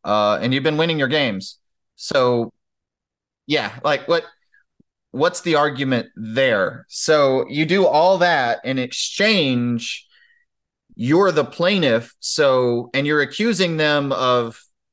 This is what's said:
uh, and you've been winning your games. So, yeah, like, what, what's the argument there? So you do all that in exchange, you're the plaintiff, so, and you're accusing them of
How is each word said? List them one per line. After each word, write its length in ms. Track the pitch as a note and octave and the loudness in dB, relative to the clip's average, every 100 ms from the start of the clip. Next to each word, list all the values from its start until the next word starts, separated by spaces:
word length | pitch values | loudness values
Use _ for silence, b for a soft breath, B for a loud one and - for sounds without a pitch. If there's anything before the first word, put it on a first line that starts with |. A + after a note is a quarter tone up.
uh, 340 | - G#2+ G#2 G2+ | -4 0 2 0
and 120 | A2+ | 0
you've 80 | C3 | 0
been 160 | D3 D3+ | 0 0
winning 200 | E3 D#3+ | 0 0
your 100 | C3 | 0
games. 500 | D3+ C3 F#2+ - - _ _ _ - | 0 -2 -4 -10 -16 _ _ _ -16
So, 560 | - C#3 B2+ A#2+ A#2 - _ _ _ _ _ _ _ _ - | -4 0 2 0 -2 -10 _ _ _ _ _ _ _ _ -4
yeah, 320 | D3 G#2 A#2+ | -2 -2 -4
like, 240 | C#3+ C#3+ - | -2 -2 0
what, 160 | E3 - _ _ b _ _ _ _ _ | -2 -2 _ _ b _ _ _ _ _
what's 320 | - E3 F3+ | -2 -2 -2
the 140 | F3 D3+ | 0 0
argument 520 | D3 C3 C3+ B2 A2+ - | 0 -2 -2 -2 -4 -10
there? 720 | A2 A2+ C3+ G#2+ F2+ - - | -6 0 2 2 0 -4 -14
So 580 | - - D3+ C#3 C3 - | -6 0 2 4 2 -2
you 180 | C#3+ D#3 | -2 0
do 200 | F#3+ F3 | 2 4
all 320 | C#3+ F3 F#3+ | 4 4 4
that 460 | F3 D#3 A#2+ A#2 | 2 2 0 -2
in 140 | B2 C3 | -4 -4
exchange, 1300 | B2+ - - - G#3 G#3 C#3+ B2 A#2+ A#2+ - - b b b b b _ _ _ _ | -4 -6 -6 -2 0 2 0 0 0 -2 -6 -12 b b b b b _ _ _ _
you're 360 | - A#2+ D#3+ G3 | -8 0 2 2
the 140 | D3+ | 2
plaintiff, 720 | C3 - F3 G3+ D3 A2+ A#2 _ | -2 -2 0 2 2 0 -2 _
so, 680 | - - C#3+ C3 B2 A#2+ A#2+ | -6 0 2 4 2 0 -4
and 120 | C3+ C#3+ | -4 0
you're 140 | D3+ | 0
accusing 560 | C#3 - A3+ F#3 F3+ D#3+ | -2 -2 -2 0 0 0
them 360 | D3+ D3 C#3 | 0 0 0
of 460 | A#2 B2+ B2 A#2 - - _ _ | 0 2 2 0 -8 -20 _ _